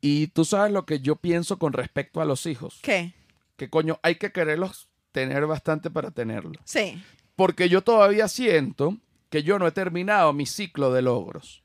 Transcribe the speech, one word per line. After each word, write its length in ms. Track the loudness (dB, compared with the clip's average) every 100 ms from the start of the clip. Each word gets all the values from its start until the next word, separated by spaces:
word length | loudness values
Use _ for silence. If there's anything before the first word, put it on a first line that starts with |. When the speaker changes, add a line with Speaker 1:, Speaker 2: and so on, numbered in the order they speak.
Speaker 1:
Y 260 | 0 0 0
tú 160 | 0 0
sabes 260 | 2 2
lo 120 | 0 -2
que 140 | -4
yo 160 | -2 -2
pienso 400 | 0 -2 -2 -4
con 120 | -2
respecto 460 | -2 -6 -6 -6 -4
a 40 | -2
los 200 | -2 -4
hijos. 340 | -8 -12 -12
Speaker 2:
¿Qué? 320 | -2 -2 -2 -14 _ _ _ _
Speaker 1:
Que, 120 | -2
coño, 300 | 0 0 0
hay 120 | 0 -2
que 160 | -4
quererlos 580 | -4 -2 -2 -4 -8 -20 _ _
tener 340 | -6 -2 -2 -2
bastante 440 | -4 -4 -4 -4
para 200 | -6 -8
tenerlos. 460 | -6 -6 -8 -10 -16 -6
Speaker 2:
Sí. 360 | -4 -4 -6 -18 _ _ 0
Speaker 1:
Porque 340 | 2 4 4
yo 120 | 4
todavía 460 | 4 6 6 6 0
siento 720 | 0 2 2 2 -2 -2 -2 _ _ _
que 120 | -4
yo 140 | 0 2
no 60 | 2
he 40 |
terminado 600 | 0 -4 -4 0 4 4
mi 140 | 2 -4
ciclo 480 | -6 -8 0 2
de 80 | 2
logros. 600 | 2 0 -4 -14 -18 -20